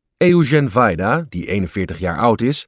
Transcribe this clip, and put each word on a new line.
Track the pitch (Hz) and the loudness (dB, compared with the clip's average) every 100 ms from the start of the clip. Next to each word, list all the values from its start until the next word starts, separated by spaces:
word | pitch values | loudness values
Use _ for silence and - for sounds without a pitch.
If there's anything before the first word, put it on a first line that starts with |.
| _ - | _ 0
Eugen | 180 175 147 151 139 | 2 4 4 2 0
Vaida, | 107 117 82 98 156 165 | 2 2 2 -2 -2 -4
die | 90 - | -8 -6
eenenveertig | 98 92 101 90 80 | -4 -4 -4 -6 -4
jaar | 87 82 | -4 0
oud | 120 110 | 2 2
is, | 117 147 | 0 -2